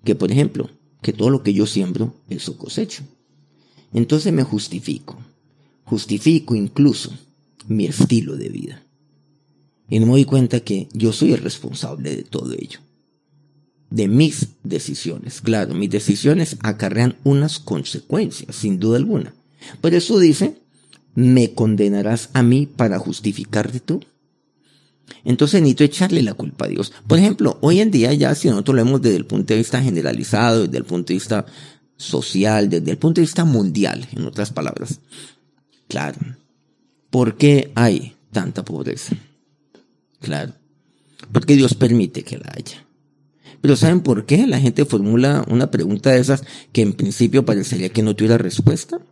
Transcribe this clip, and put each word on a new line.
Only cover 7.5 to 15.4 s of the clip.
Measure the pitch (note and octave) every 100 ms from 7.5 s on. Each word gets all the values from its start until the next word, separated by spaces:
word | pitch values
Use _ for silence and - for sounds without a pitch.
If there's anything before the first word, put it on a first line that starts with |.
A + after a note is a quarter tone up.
| _ G#2+
mi | G#2+ F#2
estilo | - C3+ A#2 D2 C#2+
de | G1+
vida. | G1+ G1+ - _ _ _ _ _ _ _ _ _ _ _
Y | G#2+
no | A2
me |
doy | C3+
cuenta | C3+ C3+ B2 B2
que | - G2 F#2
yo | A2 A2+
soy | G#2+ D3
el | C3+
responsable | - - B1+ - - D2 C2+ B1+
de |
todo | - - B1
ello. | B1 - - _ _ _ _ _ _ _ _ _ _ _
De | A2 G2
mis | A#2 D#3 - - _
decisiones. | - D#2+ - C#3 E2 D#2+ - -